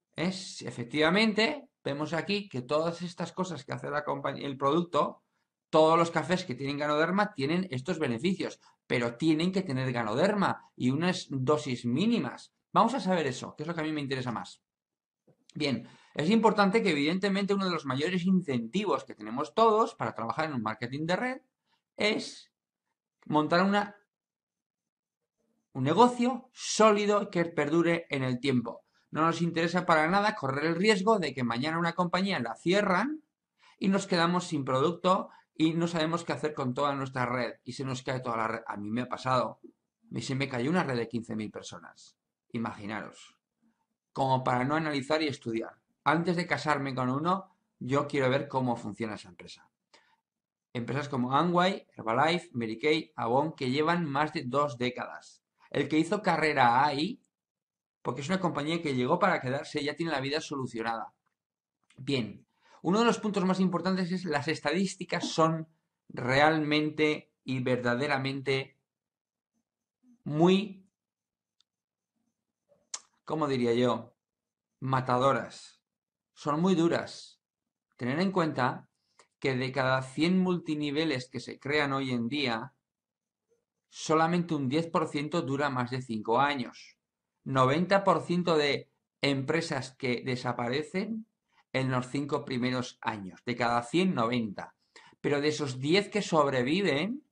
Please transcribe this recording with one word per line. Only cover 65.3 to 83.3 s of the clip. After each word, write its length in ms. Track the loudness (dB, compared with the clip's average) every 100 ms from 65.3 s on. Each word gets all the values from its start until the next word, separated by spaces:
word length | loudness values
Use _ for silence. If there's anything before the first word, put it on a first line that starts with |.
| 2 2 2 -6 _ _ _ _
realmente 1200 | -8 0 4 6 4 0 0 0 0 0 0 -6 _
y 200 | -6 -4
verdaderamente 1160 | 0 0 0 0 0 -2 -2 -4 -2 -2 -2 _ _ _ _ _ _ _ _ _ _ _ _ _ _ _
muy, 600 | -6 2 4 4 0 -12 _ _ _ _ _ _ _ _ _ _ _ _ _ _ _ _ _ _ _ _ _ -16 _ _
¿cómo 240 | -8 -4 -2
diría 240 | 0 2
yo? 420 | 2 2 0 -6 _ _ _ _ _ _ _
Matadoras. 1000 | -2 -2 0 2 2 2 -2 -12 -20 _ _ _ _ _ _
Son 260 | _ -2 2
muy 140 | 2
duras. 640 | 4 2 2 -4 -12 -20 _ _ _ _ _ _ -8
Tener 220 | -4 0
en 140 | 0
cuenta 580 | 2 0 0 -2 -2 -14 _ _ _ _ _
que 160 | -2
de 180 | -2 -2
cada 300 | 0 2 2
cien 360 | -2 0 2 4
multiniveles 920 | 2 0 -2 -4 -2 0 0 -2 -4
que 100 | -12
se 180 | -12 -12
crean 340 | -2 0 0
hoy 180 | 0 -2
en 180 | -2 -2
día, 460 | -2 -2 -2 -6 _ _ _ _ _ _